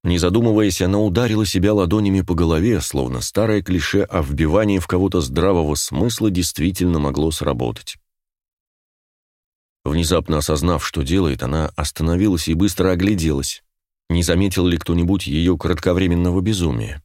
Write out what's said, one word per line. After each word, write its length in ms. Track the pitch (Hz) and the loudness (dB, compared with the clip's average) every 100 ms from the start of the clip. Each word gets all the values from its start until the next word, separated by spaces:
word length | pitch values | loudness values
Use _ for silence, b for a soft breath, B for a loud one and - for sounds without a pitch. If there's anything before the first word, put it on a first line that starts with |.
Не 140 | 85 85 | 0 0
задумываясь, 640 | 87 107 117 107 104 87 | 2 2 2 2 2 0
она 160 | 90 101 | 0 2
ударила 480 | 107 90 120 107 104 | 2 2 0 0 0
себя 260 | 95 101 | 0 2
ладонями 500 | 104 90 107 101 95 | 2 2 2 2 0
по 120 | 92 | 0
голове, 460 | 82 82 80 107 98 | 0 2 2 2 0
словно 400 | 69 69 64 64 | -2 -4 -4 -6
старое 420 | - - 110 107 | -4 -2 0 0
клише 400 | 92 90 76 101 | 0 -2 0 -2
о 180 | - 92 | 0 -2
вбивании 600 | 71 71 78 92 107 98 | -2 0 2 2 2 0
в 80 | 87 | 0
кого-то 320 | 90 95 90 | 0 2 0
здравого 560 | 65 67 90 90 76 73 | -2 0 2 2 0 -2
смысла 520 | - 65 117 117 110 | -4 -2 -2 0 0
действительно 720 | 90 87 - 82 92 90 80 | 0 -2 -2 -2 0 0 0
могло 320 | 71 67 80 | -2 0 -2
сработать. 680 | 80 76 62 62 57 - - _ _ _ _ _ _ _ _ _ _ _ _ _ _ _ _ _ _ | -2 -4 -2 -4 -6 -14 -18 _ _ _ _ _ _ _ _ _ _ _ _ _ _ _ _ _ _
Внезапно 540 | 69 78 80 85 78 78 | -4 -2 2 0 0 -2
осознав, 460 | 73 76 85 80 | 0 0 0 0
что 180 | - - | -4 -4
делает, 400 | 69 90 85 64 | 0 2 0 -2
она 260 | 62 78 76 - | -2 -2 -2 -4
остановилась 720 | 78 - 80 87 104 87 80 | -6 -2 -2 2 2 0 -2
и 60 | |
быстро 360 | 82 98 - 92 | 0 0 2 0
огляделась, 720 | 90 95 101 80 69 69 - _ _ _ _ _ | 2 0 2 0 -2 -4 -10 _ _ _ _ _
не 140 | 85 | 0
заметил 420 | 85 85 98 92 90 | 2 2 2 2 2
ли 100 | 85 | 0
кто-нибудь 520 | - 85 87 98 - | 0 0 2 0 -2
ее 280 | 73 85 85 | 0 2 0
кратковременного 840 | - 85 92 90 92 87 87 92 | 0 0 0 2 2 2 0 0
безумия. 600 | 95 104 85 58 53 69 | 0 0 -2 -2 -6 -10